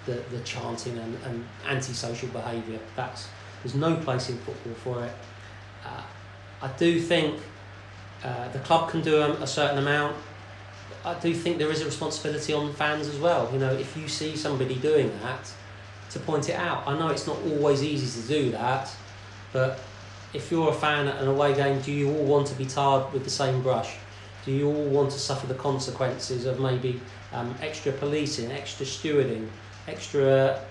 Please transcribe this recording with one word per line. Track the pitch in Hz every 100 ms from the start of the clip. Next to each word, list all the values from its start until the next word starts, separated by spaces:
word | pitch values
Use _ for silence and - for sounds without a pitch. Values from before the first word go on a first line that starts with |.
| -
the, | 120 120
the | 120
chanting | - - 117 117 127 117
and, | 113 120 127
and | 117 120 - 147
antisocial | 131 - - 117 120 123
behaviour. | 117 117 117 113 110 - -
That's, | 123 - - - - -
there's | 131
no | 135 165 160
place | - 127 -
in | 117
football | - - 120
for | 113 127 120
it. | 120 - - - - - - -
Uh, | 131 127 - - - - - -
I | 131 -
do | 170 165
think, | 165 170 151 - - - - - - - - -
uh, | 131 123 123
the | 135
club | 131 165 -
can | 165
do | 160 151
a, | 147 151
a | 139
certain | - 143 139
amount. | 143 147 147 147 - - - - - - - -
I | 175
do | 170 170
think | 160 170 156
there | 151
is | 151
a |
responsibility | 151 - 156 - 151 147 -
on | 151 147
fans | 143 151 151 147
as | 143
well. | 170 170 123
You | 131
know, | 131
if | 135 - 160
you | 147
see | - 156 151
somebody | 151 135 127 131
doing | 147 151 117 98
that, | 120 135 - - - - - - -
to | 165
point | - 151 139
it | 175
out. | 175 131 143
I | 147
know | 160
it's | 139 156
not | 151
always | 180 147 147 131
easy | 151 143 123 117
to | 113
do | 151 123
that, | 104 123 135 - - - - - - -
but | 131 131 - - - - - -
if | 143 -
you're | 165 156
a |
fan | 131 151 147 139
at | 135
an | 135
away | 139 143
game, | 135 139 135
do | 143
you | 143 139
all | 151
want | 139 143 135
to |
be | -
tarred | 131 143 139 135 131
with | 135
the | -
same | - 135 131
brush? | 131 117 110 - - - - - 139
Do |
you | 135 143
all | 151 143
want | 139 135
to | -
suffer | - 135 131
the |
consequences | 131 143 131 - - 127 - - 123 131
of | 127
maybe, | 131 123 127 120 - - -
um, | 120 120 123
extra | 151 - 143
policing, | - 143 151 135 - 117
extra | 143 - - 135
stewarding, | - 156 147 123 113 107 - - - -
extra | - - 143 135 135 135 - -